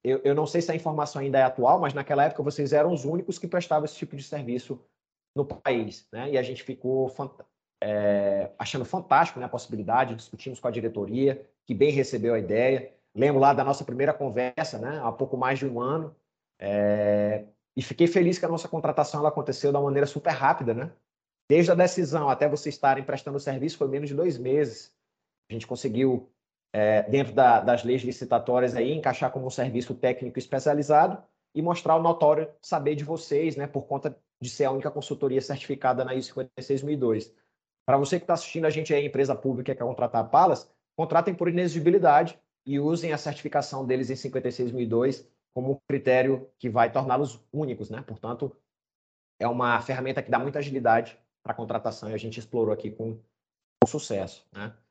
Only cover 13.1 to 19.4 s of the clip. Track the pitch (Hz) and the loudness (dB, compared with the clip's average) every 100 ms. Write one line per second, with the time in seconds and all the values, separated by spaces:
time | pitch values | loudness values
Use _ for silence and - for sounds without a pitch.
13.1 | 107 135 135 139 139 135 139 156 123 143 | 0 2 6 6 4 0 -2 -4 0 0
14.1 | 147 135 110 127 127 - 110 120 151 120 | 0 -4 -2 -4 -4 -8 -6 -8 -4 -6
15.1 | 113 135 127 131 135 139 120 127 156 156 | -4 -4 0 0 0 -4 -4 -4 -4 -6
16.1 | - _ _ _ _ 98 104 104 104 104 | -14 _ _ _ _ -2 2 2 2 2
17.1 | 104 104 107 - _ _ - - 123 170 | 2 2 -2 -6 _ _ -8 -8 2 4
18.1 | 196 175 180 160 165 - 165 151 151 147 | 6 2 2 -2 -4 -4 -4 -2 0 0
19.1 | 151 151 151 | 2 0 0